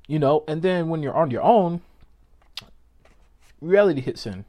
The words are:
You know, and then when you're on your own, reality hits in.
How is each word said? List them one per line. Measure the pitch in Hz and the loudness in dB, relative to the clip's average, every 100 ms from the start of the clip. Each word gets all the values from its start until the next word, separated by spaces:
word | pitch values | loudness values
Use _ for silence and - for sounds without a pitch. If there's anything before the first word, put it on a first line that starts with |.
| - | -6
You | 151 | 0
know, | 139 151 156 | 2 2 -2
and | 156 | -4
then | 185 180 165 | -2 -2 -2
when | 160 | -4
you're | 143 | -2
on | - 160 | -2 -2
your | 120 | 0
own, | 170 226 175 170 - _ - _ _ _ _ - - - _ _ _ _ _ _ _ - | 2 4 2 -4 -10 _ -20 _ _ _ _ -20 -20 -20 _ _ _ _ _ _ _ -14
reality | 160 196 202 139 | 2 4 4 2
hits | 127 117 113 | -4 -8 -10
in. | 92 | -12